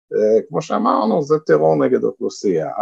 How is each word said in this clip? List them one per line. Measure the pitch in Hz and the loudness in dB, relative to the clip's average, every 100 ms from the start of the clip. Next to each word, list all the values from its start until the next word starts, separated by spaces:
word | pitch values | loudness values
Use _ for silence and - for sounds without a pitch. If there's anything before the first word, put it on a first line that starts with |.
| _ 101 | _ -2
אה, | 107 110 196 | 2 2 0
כמו | 160 | -4
שאמרנו, | 160 - 226 - 226 196 | -4 -2 0 0 0 0
זה | 143 151 - | 0 -2 2
טרור | 156 156 156 | 2 2 2
נגד | 131 120 | 2 0
אוכלוסייה, | 117 - 113 - 104 82 71 - | -2 -4 -8 -4 -2 -2 -2 -4